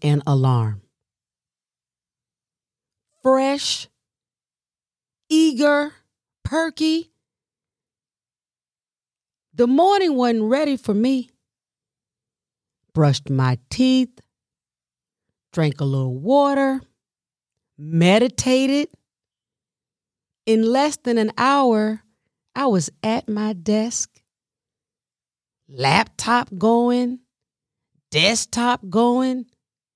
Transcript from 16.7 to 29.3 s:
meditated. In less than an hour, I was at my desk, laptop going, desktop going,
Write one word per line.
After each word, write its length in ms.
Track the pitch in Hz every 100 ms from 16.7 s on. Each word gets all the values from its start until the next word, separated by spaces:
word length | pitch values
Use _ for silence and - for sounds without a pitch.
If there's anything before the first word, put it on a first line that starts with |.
| 269 - _ _ _ _ _ _ _ _ -
meditated. 1120 | 151 165 175 208 247 - 254 254 269 285 302 _ _ _ _ _ _ _ _ _ _ _ _ _ _ _ -
In 160 | 220
less 340 | 220 254 294 285
than 200 | - 233
an 140 | 220 -
hour, 640 | 247 285 262 220 214 220 _ _ _ _ _
I 120 | - 269
was 240 | 190 151 -
at 260 | 220 226 -
my 260 | 208 214
desk, 680 | 190 165 208 226 - - _ _ _ _ _ _ _ _ _ _ _ _ _ _ _ _
laptop 800 | 135 135 175 220 - - 240 240 185
going, 600 | 214 233 240 247 247 247 _ _ _ _ _ _ _ _ -
desktop 800 | 151 185 226 - - 240 247 196
going, 580 | 185 240 247 262